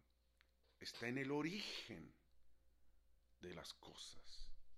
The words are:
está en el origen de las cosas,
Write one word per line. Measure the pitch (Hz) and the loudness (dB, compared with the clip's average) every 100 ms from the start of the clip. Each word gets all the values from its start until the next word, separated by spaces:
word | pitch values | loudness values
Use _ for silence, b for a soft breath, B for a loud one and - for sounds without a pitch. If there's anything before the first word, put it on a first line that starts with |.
| - - - - - - - - | -20 -20 -20 -20 -20 -20 -20 -10
está | - - 117 | -6 0 2
en | 131 | 4
el | 135 | 6
origen | 147 160 208 - - - 92 - - - - - - - - - - - - - - | 6 6 4 0 -2 -2 -4 -6 -12 -20 -18 -16 -16 -20 -20 -20 -20 -20 -20 -20 -10
de | 87 | -8
las | 82 76 - | -6 -6 -8
cosas, | - - - - - - - - - | -10 -10 -8 -6 -4 0 2 0 -2